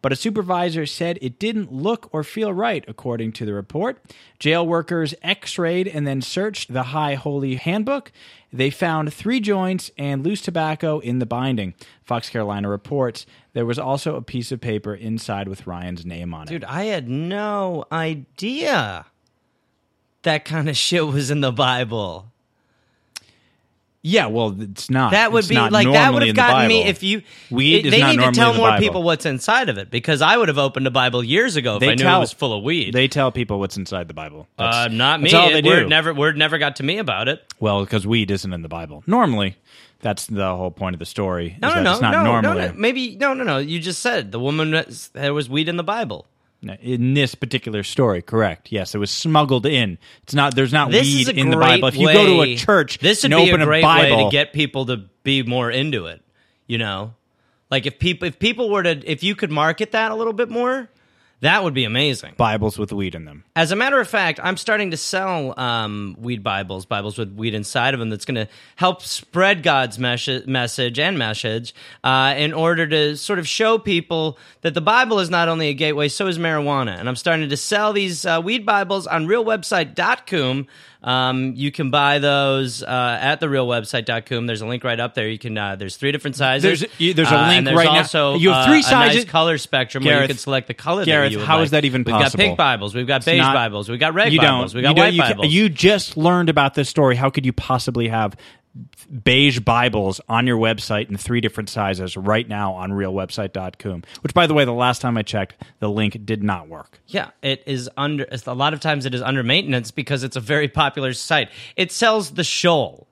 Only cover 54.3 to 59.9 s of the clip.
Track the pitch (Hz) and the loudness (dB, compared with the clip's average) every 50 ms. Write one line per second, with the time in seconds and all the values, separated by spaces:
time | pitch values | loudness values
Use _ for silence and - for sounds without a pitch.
54.3 | 110 143 151 - - 143 151 139 - 135 131 120 127 110 95 95 _ _ _ 135 | 4 2 2 0 0 -2 -2 -2 -2 -4 -4 -2 -4 -6 -6 -16 _ _ _ 0
55.3 | 139 135 127 120 123 127 120 117 117 131 143 156 139 107 85 82 85 82 _ _ | 0 0 0 0 -2 -2 -2 0 -2 -2 -2 -2 -4 -4 -6 -8 -14 -16 _ _
56.3 | _ _ _ _ _ _ _ - 120 113 113 104 98 95 104 110 117 _ _ _ | _ _ _ _ _ _ _ -6 -4 -4 -4 -4 -6 -6 -8 -10 -14 _ _ _
57.3 | _ _ _ _ _ _ _ _ 135 135 110 143 - _ - 180 175 170 175 170 | _ _ _ _ _ _ _ _ -2 -2 -2 -2 -4 _ -2 -2 0 -2 -4 -8
58.3 | - _ 190 226 233 220 247 214 208 202 180 175 160 143 - 156 156 131 - 196 | -6 _ -2 -2 0 0 -2 0 0 2 2 0 0 -2 -4 -6 -6 -2 -2 -4
59.3 | 202 196 214 165 151 147 151 160 165 - 214 214 | -2 -2 -4 -2 0 2 2 2 0 -2 -6 -4